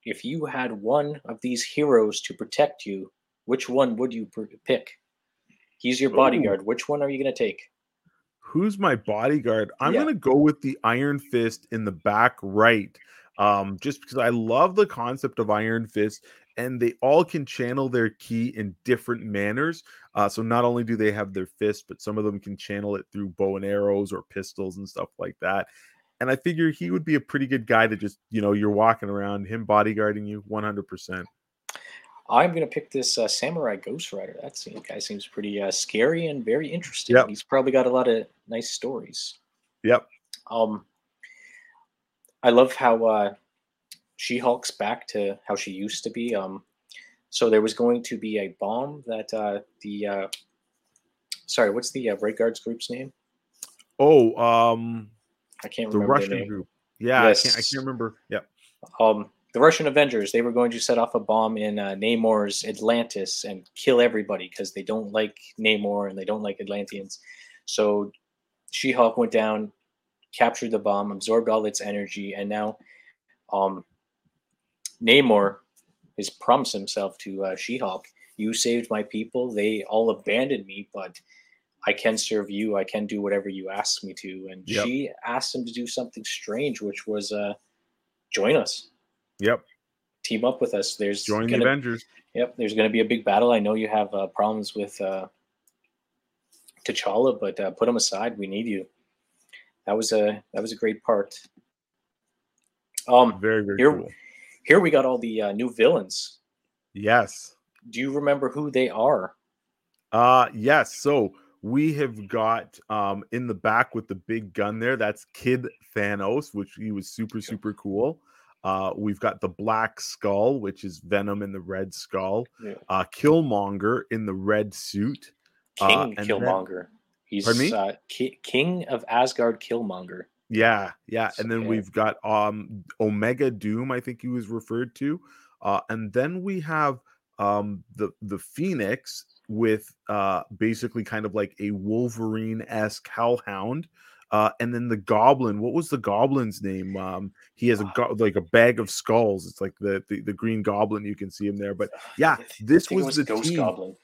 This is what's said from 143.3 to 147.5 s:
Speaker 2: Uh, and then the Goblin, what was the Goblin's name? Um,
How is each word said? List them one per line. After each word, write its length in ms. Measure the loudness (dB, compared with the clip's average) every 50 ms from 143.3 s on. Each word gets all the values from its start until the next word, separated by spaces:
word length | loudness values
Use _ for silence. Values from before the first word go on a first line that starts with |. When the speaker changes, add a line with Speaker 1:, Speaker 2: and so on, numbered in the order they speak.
| 2 0 -2 -6 -8 -6 -6 -6 -6 -6 -8 _ _ _ _ -20 _ _ _ _ 2
Speaker 2:
Uh, 180 | 2 2 2 2 _
and 140 | -4 -4 -2
then 120 | -4 -2 -2
the 80 | -4
Goblin, 640 | -4 0 2 4 6 8 6 6 6 2 -2 -2 -2
what 120 | -4 -2 -2
was 160 | -2 -2 -2
the 100 | -4 -4
Goblin's 640 | -2 0 2 2 2 2 2 0 0 -2 -6 -6 -6
name? 340 | -4 -4 -4 -6 -6 -8
Um, 360 | -6 -6 -6 -8 -8 -8 -10 -14 _ _ _